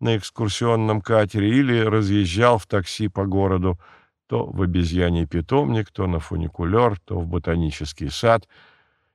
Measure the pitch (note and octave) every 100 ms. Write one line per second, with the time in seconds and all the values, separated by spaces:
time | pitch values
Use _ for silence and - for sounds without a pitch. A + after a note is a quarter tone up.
0 | A#2+ A2 - - A2 - A#2 A2+ A2 G#2+
1 | - A2 G#2 G#2+ G2+ B2+ C#3 A#2+ A2 G#2+
2 | G2+ G#2 F#2 F2+ A#2+ A#2 - G#2 F2+ -
3 | G#2+ G2+ G2 F#2+ G2 F#2 F#2 F2 - -
4 | _ _ - A#2+ - F#2+ F2+ F2+ E2+ F2
5 | F2+ E2+ D#2+ F2 D#2+ C3+ C#3+ A2+ G#2 -
6 | F#2 E2+ - F2+ E2 - E2+ A2 A#2+ G2
7 | - F2+ E2+ F2 E2 E2+ D#2+ - D2+ -
8 | C#2 - A2+ A2+ - _ - _ _ _
9 | _